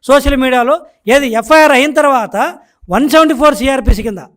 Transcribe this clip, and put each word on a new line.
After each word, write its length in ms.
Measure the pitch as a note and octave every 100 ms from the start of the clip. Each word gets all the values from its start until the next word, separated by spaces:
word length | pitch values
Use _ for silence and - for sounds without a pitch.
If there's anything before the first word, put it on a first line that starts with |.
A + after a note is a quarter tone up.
| -
సోషల్ 300 | C#4 C#4 C#4
మీడియాలో 320 | C4 B3+ A#3+ D#4+ - _ -
ఏది 140 | C4 C#4 A3
ఎఫ్ఐఆర్ 340 | A3 D#4 D#4 B3+
అయిన 140 | D4 D4+
తర్వాత 360 | D4 C4 G3+ G3 D4 - _ _ -
వన్ 140 | F#3 C#4+
సెవెంటీ 220 | D#4 D#4+ B3+
ఫోర్ 180 | D4+ A3
సీఆర్పీసీ 420 | C4 C4+ G#3+ - A3
కింద 160 | F#3+ C3+